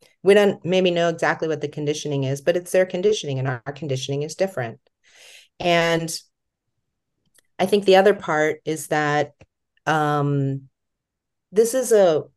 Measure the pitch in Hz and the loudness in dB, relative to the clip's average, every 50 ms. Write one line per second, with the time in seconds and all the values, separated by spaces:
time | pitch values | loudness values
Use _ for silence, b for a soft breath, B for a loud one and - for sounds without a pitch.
0 | b b b b - 185 196 208 208 202 - - - 160 185 185 185 180 175 170 | b b b b 2 4 4 4 4 2 0 -2 -4 -2 0 2 2 0 0 0
1 | 170 170 165 165 165 151 165 165 175 160 156 147 151 139 - 151 151 147 151 156 | 0 0 0 0 -2 -2 -2 -2 -2 -4 -4 -4 -6 -10 -8 -6 -4 -4 -4 -4
2 | - 151 147 139 135 131 139 143 - 175 170 180 175 - - 185 185 185 - 180 | -4 -4 -4 -2 -2 -4 -4 -2 -2 -2 -2 -2 -4 -2 0 0 0 0 -4 -2
3 | 185 208 214 - - 143 135 131 131 131 131 117 _ - 139 - 165 143 131 131 | 0 0 -2 -2 -4 -6 -6 -4 -4 -6 -6 -6 _ -14 -12 -10 -8 -6 -6 -6
4 | - - - 143 147 160 165 - 185 190 190 135 123 113 113 - _ _ _ _ | -6 -6 -6 -6 -6 -8 -4 -4 -4 -4 -4 -8 -8 -8 -10 -16 _ _ _ _
5 | B B B B B B B B B B _ _ 180 175 170 170 165 170 165 165 | B B B B B B B B B B _ _ 0 2 2 2 2 2 0 -2
6 | 165 160 - - - _ _ _ _ _ _ _ _ _ _ _ _ _ _ _ | -2 -6 -10 -12 -14 _ _ _ _ _ _ _ _ _ _ _ _ _ _ _
7 | _ _ _ _ _ _ _ _ _ _ _ - 180 196 208 208 196 202 190 190 | _ _ _ _ _ _ _ _ _ _ _ -4 -2 0 0 0 4 6 6 8
8 | 190 208 196 202 - - 160 151 151 156 156 - _ 151 156 151 - - 156 151 | 6 6 4 2 -2 -4 0 0 0 0 -2 -4 _ -6 -6 -6 -4 -2 -2 0
9 | 151 147 147 147 147 147 _ _ - _ _ _ _ _ _ _ _ - 156 156 | 0 0 0 0 -2 -2 _ _ -20 _ _ _ _ _ _ _ _ -2 0 0
10 | 151 147 147 147 143 143 143 139 139 135 135 139 135 135 _ _ _ _ _ _ | 2 0 0 0 0 0 0 0 0 -2 -4 -6 -10 -16 _ _ _ _ _ _
11 | _ _ _ _ _ _ _ _ _ _ 180 202 233 226 - 262 247 - 226 208 | _ _ _ _ _ _ _ _ _ _ 0 0 2 2 0 -4 0 4 4 6
12 | 196 175 156 143 - - _ | 6 4 4 0 -2 -6 _